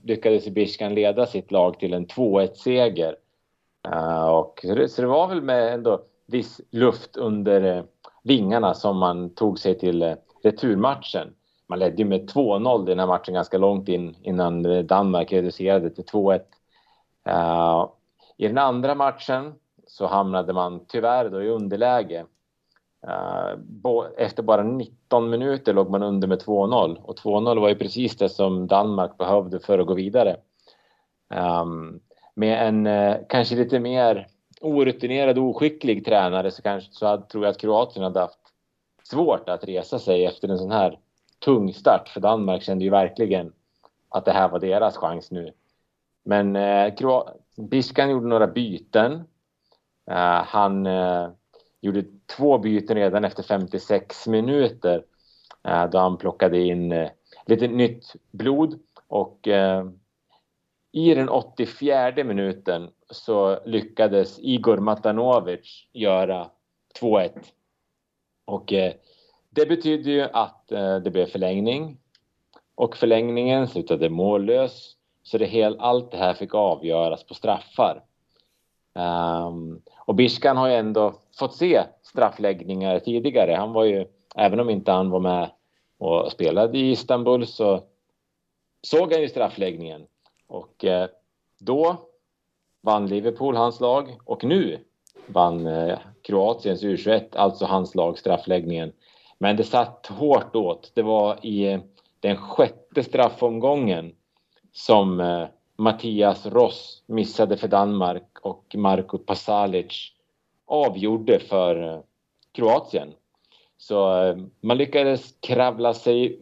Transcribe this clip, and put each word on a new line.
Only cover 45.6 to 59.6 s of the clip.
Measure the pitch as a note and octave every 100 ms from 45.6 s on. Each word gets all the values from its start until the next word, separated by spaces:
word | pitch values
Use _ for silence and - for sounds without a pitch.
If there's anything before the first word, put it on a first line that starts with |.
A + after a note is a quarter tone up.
| _ _ _ _ _ _ -
Men, | G2+ G2+ G2
eh, | G2+ G2+ G2+ G#2
Kroa-, | C3 B2+ - - _ -
Biskan | G#2 C3 B2+ - C#3
gjorde | C3 A#2+
några | A2+ G#2
byten. | B2 A#2+ F2+ - A2+ A#2 D#3+ E3+ _ _ _ _ _ _ _ -
Eh, | F2+ F2 F2 F2
han, | G#2+ G2+ G2 F#2+
eh, | F#2 F2+ F2 E2+ F2 _ _ _ _
gjorde | G2 G2 F#2 - - -
två | C#3+ C3
byten | G#2+ G#2 G#2 G#2+
redan | G2 G2+ G2+
efter | -
femtiosex | - G2+ F2+ F#2+ - G2+ - - A2+
minuter, | A2 A#2+ C#3+ B2+ - F2+ F2 - _ _ _ - -
eh, | - F2 E2+
då | F#2
han | F#2 F2+
plockade | F#2 - F#2 F2
in, | F2+ F2 F2
eh, | E2+ D#2 - _ - -
lite | A2+ A#2+
nytt | A#2+ A#2+ - - - _
blod. | G2 A2+ C#3 D#3 - _ _ -
Och, | G#2+ F#2+ - G#2
eh, | G2+